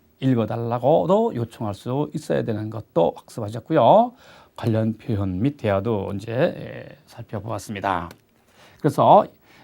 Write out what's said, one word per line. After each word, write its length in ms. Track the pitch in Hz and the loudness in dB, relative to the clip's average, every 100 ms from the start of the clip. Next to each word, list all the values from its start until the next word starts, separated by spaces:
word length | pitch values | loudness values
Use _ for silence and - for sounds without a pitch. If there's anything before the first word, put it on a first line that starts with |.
| _ _ | _ _
읽어달라고도 1200 | 131 120 110 117 117 120 123 170 170 202 226 120 | 0 2 0 -4 -4 -2 2 2 2 2 0 -2
요청할 380 | 113 - 110 | -8 -6 -8
수 360 | 98 120 131 147 | -6 -6 -4 -4
있어야 280 | 160 - 143 | -6 -4 -4
되는 260 | 123 107 107 | -2 -4 -6
것도 460 | 110 - 170 165 - | -10 -4 0 0 -2
학습하셨고요. 1000 | - - 104 113 - 156 117 190 240 - - - _ - | -12 -10 -10 -10 -2 4 6 6 4 -2 -20 -20 _ -6
관련 420 | 117 110 110 110 | 0 0 0 -4
표현 420 | - 104 98 92 | -4 -4 -2 -2
및 160 | 131 147 | -2 -2
대화도 580 | 107 98 107 107 95 101 | -2 0 0 -4 -4 -8
이제, 160 | - | -6
예, 640 | 117 170 - - 117 - - _ | -2 -2 -2 -12 -14 -18 -20 _
살펴보았습니다. 1000 | - 113 104 107 107 - 101 98 90 85 - _ _ _ _ - _ | -20 -12 -10 -8 -10 -10 -6 -2 -2 -4 -14 _ _ _ _ -20 _
그래서, 440 | 151 - 120 185 - - _ - | -2 4 6 8 6 -4 _ -20